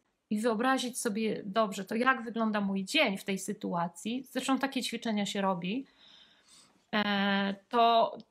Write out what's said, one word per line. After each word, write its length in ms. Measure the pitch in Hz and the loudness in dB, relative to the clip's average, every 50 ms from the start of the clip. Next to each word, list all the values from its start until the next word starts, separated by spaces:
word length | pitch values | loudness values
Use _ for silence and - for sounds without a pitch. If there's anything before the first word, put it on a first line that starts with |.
| _ _ _ _ _ - | _ _ _ _ _ -4
i 100 | 220 208 | -2 0
wyobrazić 580 | 220 247 220 202 247 262 269 262 262 247 254 - | 2 2 2 2 2 2 2 2 0 -2 -4 -2
sobie 440 | - 240 202 226 220 214 - - - | -2 -2 0 0 0 0 -2 -2 -4
dobrze, 400 | 208 190 226 220 208 196 190 196 | -2 2 2 2 2 0 -6 -6
to 100 | - 220 | -4 -2
jak 300 | 226 247 262 262 240 226 | -2 -2 -2 -2 -6 -8
wygląda 360 | 240 214 226 226 220 214 214 | -8 -4 -2 -2 -2 -2 -2
mój 240 | 202 196 196 196 190 | -2 -2 -2 -4 -4
dzień 340 | 190 - 320 302 226 196 190 | -2 2 2 2 2 0 -4
w 60 | - | -4
tej 140 | - 196 190 | -6 -6 -6
sytuacji. 880 | - - 202 - - 196 185 170 170 175 - - - 220 233 254 285 - | -4 -8 -8 -6 -6 -6 -4 -2 -4 -4 -6 -8 -8 -6 -6 -6 -8 -6
Zresztą 280 | - 262 262 - 269 254 | -8 -6 -2 0 0 0
takie 240 | 269 269 269 254 226 | 0 -2 -2 -2 -4
ćwiczenia 440 | - - 233 - 240 214 208 202 | -4 -6 -6 -4 -2 -2 -2 -2
się 140 | 196 - 202 | -2 -2 -2
robi. 460 | 196 190 190 175 170 180 208 269 269 - _ _ - - - - - - _ _ _ _ - - - _ _ _ _ - - | 0 0 0 0 -2 -4 -4 -4 -6 -8 _ _ -20 -20 -20 -20 -20 -20 _ _ _ _ -20 -20 -20 _ _ _ _ -4 -2
E, 600 | 214 208 202 202 202 196 202 196 196 196 196 202 196 - - | 0 0 2 2 2 2 2 2 2 2 0 -2 -4 -8 -2
to, 500 | - 240 233 233 233 226 214 - 110 - - _ | 4 6 6 8 8 6 6 4 0 -6 -14 _